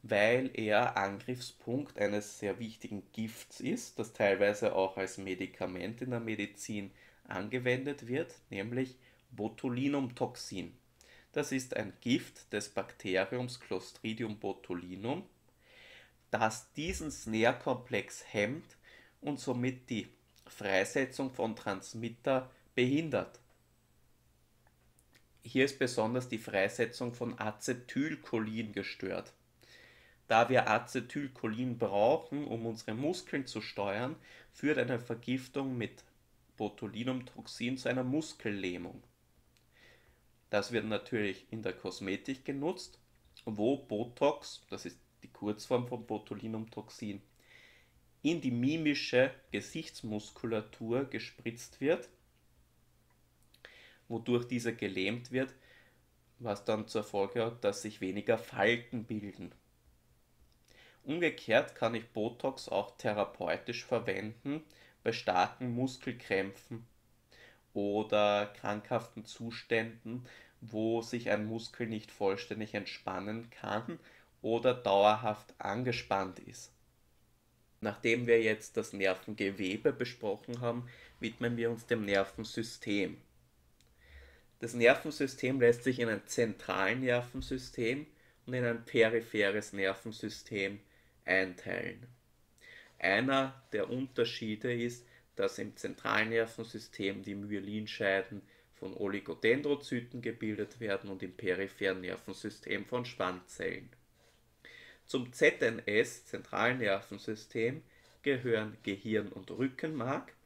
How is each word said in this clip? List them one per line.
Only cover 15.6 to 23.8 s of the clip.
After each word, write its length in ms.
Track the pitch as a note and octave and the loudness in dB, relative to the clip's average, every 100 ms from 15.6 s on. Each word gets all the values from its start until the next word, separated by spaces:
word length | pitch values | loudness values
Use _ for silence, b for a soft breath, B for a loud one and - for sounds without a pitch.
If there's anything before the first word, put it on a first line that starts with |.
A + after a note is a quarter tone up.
| B B B B B B _ | B B B B B B _
das 400 | A2 A2 A2 - | 2 2 0 -10
diesen 380 | - D#3+ F#3+ D#3 | -6 -4 -2 -4
Snare-Komplex 1120 | C3+ - A2 A2+ - - B2 - G#2 - - - | -6 -2 6 6 4 -2 -2 -2 -2 -2 -12 -4
hemmt 460 | A2 G#2 C3 - - B B B B | 0 0 -2 -10 -20 B B B B
und 180 | - C#3 | -6 -4
somit 520 | - A#2+ B2+ B2+ - | -2 0 0 -2 -6
die 180 | A2+ F#2 - _ _ - | -6 -6 -14 _ _ -20
Freisetzung 840 | - G#2 F#2+ G2 D3 B2+ - C3+ | -6 2 2 4 0 0 -2 -4
von 280 | - A2 A2 | 0 -2 -2
Transmitter 920 | - G2 - A2+ A#2 A#2 - C3 C3 B B | -4 -4 -6 -8 -8 -4 0 0 0 B B
behindert. 680 | - B2 C#3+ D#3+ A#2 F#2 - _ _ _ _ | 2 4 4 2 -2 -2 -10 _ _ _ _